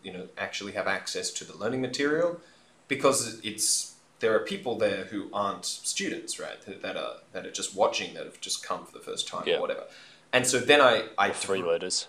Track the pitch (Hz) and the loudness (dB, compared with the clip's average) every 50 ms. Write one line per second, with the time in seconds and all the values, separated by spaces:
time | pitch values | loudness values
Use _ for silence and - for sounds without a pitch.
0 | - 95 92 92 92 - - - 98 92 - - 101 101 95 101 92 98 98 92 | -12 -12 -10 -10 -12 -10 -8 -6 -6 -6 -6 -6 -8 -6 -4 -2 -2 0 -2 -2
1 | - - - 92 87 - - - - - 80 82 101 117 127 131 131 - - 139 | -4 -6 -6 -4 -4 -6 -6 -8 -10 -12 -8 -4 -2 -2 0 0 -2 -2 0 0
2 | 143 147 151 165 175 170 170 - - - - - _ _ _ _ _ - 139 - | 2 2 2 2 2 0 0 -4 -12 -20 -20 -20 _ _ _ _ _ -4 0 4
3 | - 139 135 120 117 117 110 113 - 107 101 - - - - - - - - - | 4 4 4 4 0 -4 -6 -8 -8 -6 -4 0 0 2 2 0 -2 -6 -12 -20
4 | _ _ _ - 117 110 107 - - - 196 - - 127 110 104 107 101 98 95 | _ _ _ 0 2 4 4 4 2 0 -6 -4 -4 -4 0 2 2 2 2 0
5 | 92 - 107 101 - - 98 101 101 98 95 90 - - - - - - - - | -4 -6 -6 -6 -4 -2 0 0 0 0 -2 -4 -6 -8 -6 -6 -4 -4 -4 -2
6 | 202 170 - - - - - - 80 - - - - 104 95 - - 95 92 85 | -2 -2 -4 -4 -6 -8 -8 -8 -8 -10 -10 -12 -12 -14 -12 -8 -8 -6 -4 -4
7 | 65 57 - - - - - 92 92 92 - 98 - - 98 98 110 - - - | -4 -6 -8 -10 -14 -12 -10 -10 -8 -8 -8 -6 -6 -4 0 2 2 2 2 0
8 | 98 90 82 78 69 - - - - - - - - - 92 85 82 - - - | -4 -6 -8 -10 -12 -12 -12 -10 -6 -6 -6 -6 -4 -4 -6 -6 -8 -12 -18 -14
9 | - - - - - - 87 87 - 92 82 - - - - - - - - - | -10 -8 -6 -6 -6 -6 -6 -4 0 0 2 2 2 0 -2 -4 -8 -12 -16 -20
10 | - - - - - _ - 127 127 - 139 120 110 135 147 147 135 123 113 107 | -20 -20 -20 -20 -2 _ 2 2 4 4 2 4 6 6 8 10 10 8 8 6
11 | 110 - - 98 101 101 95 - - 98 98 95 90 85 82 85 90 90 - - | 2 0 0 2 2 2 2 0 -2 -2 0 0 2 2 0 0 0 -2 -2 -2
12 | - | -4